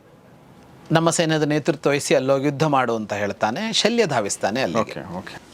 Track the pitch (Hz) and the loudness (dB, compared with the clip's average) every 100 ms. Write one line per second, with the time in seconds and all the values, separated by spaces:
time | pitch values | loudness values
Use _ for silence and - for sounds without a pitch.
0 | - - - - - - - - - 160 | -20 -20 -20 -20 -20 -20 -20 -16 0 2
1 | 165 160 160 156 147 151 160 160 151 143 | 2 2 2 2 2 0 0 0 0 0
2 | - 151 131 139 143 139 156 135 123 117 | 2 2 4 2 2 0 2 2 2 0
3 | 107 104 101 98 107 131 220 208 208 233 | -2 -4 -4 -2 -2 -2 -4 0 0 2
4 | 202 131 98 - 101 117 117 104 104 - | 0 0 -2 -4 -4 -2 -2 -2 -4 -6
5 | - 90 95 - - | -12 -12 -12 -16 -20